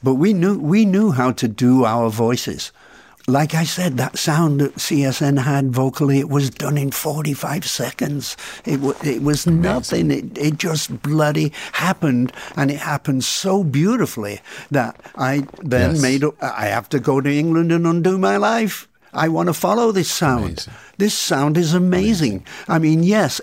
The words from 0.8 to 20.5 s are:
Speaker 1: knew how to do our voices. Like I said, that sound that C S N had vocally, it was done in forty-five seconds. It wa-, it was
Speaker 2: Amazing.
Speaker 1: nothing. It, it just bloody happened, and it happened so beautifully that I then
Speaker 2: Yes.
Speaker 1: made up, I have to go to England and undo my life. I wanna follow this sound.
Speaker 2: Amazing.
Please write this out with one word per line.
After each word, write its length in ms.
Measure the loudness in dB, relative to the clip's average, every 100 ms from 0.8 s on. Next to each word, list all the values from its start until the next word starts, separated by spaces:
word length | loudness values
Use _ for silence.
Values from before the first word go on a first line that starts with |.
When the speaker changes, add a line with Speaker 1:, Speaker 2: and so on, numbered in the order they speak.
Speaker 1:
knew 280 | 4 4 2
how 180 | 2 0
to 140 | 0 -4
do 380 | 2 4 6
our 260 | 4 2 0
voices. 640 | 0 0 0 -4 -8 -12 _ -20 -20 -20 _ 0
Like 260 | 0 2 -2
I 80 |
said, 320 | -2 -2 -2 -2
that 200 | -4 -4
sound 420 | -2 2 2 2
that 200 | 0 -2
C 240 | -2 0
S 160 | 0 0
N 160 | 0 2
had 340 | 2 0 0
vocally, 460 | 0 -2 0 2 2
it 80 | 2
was 200 | 0 -2
done 300 | -4 -2 -2
in 140 | -2
forty-five 760 | -4 -4 -4 -4 -4 -4 -6 -6
seconds. 720 | -6 -6 -4 -4 -4 -8 -12 -16 -12
It 140 | -4 -2
wa-, 140 | -2 -2
it 180 | -4 -2
was 260 | 0 0 2
Speaker 2:
Amazing. 160 | 2
Speaker 1:
nothing. 480 | 2 -2 -2 -2 0
It, 260 | -2 -4 -4
it 200 | -2 -2
just 440 | -4 -4 -6 -8
bloody 500 | -2 0 2 0 -2 -4 -8
happened, 600 | -4 -2 0 0 0 0 -4 -12
and 160 | -4 -2
it 80 | -2
happened 460 | -4 -4 -2 -2
so 400 | -2 -4 0 0
beautifully 760 | 2 2 2 2 0 -2 -8 -10 -14 -20 -4
that 300 | -2 -2 -6 -20 -4
I 260 | -2 -2 -4 -10
then 340 | 0 2 2
Speaker 2:
Yes. 60 | 2
Speaker 1:
made 200 | 2 2
up, 140 | 0 -2
I 260 | -8 -4 -2
have 220 | -4 -2
to 100 | -2
go 200 | 2 0
to 80 | 2
England 440 | 0 2 2 2
and 120 | 2
undo 320 | 2 2 2 2
my 200 | 2 2
life. 500 | 0 0 -2 -4 -16 _ _
I 140 | -2 0
wanna 260 | 2 0
follow 360 | 0 0 2 2
this 180 | 2 -2
sound. 340 | 0 0 0
Speaker 2:
Amazing. 280 | -2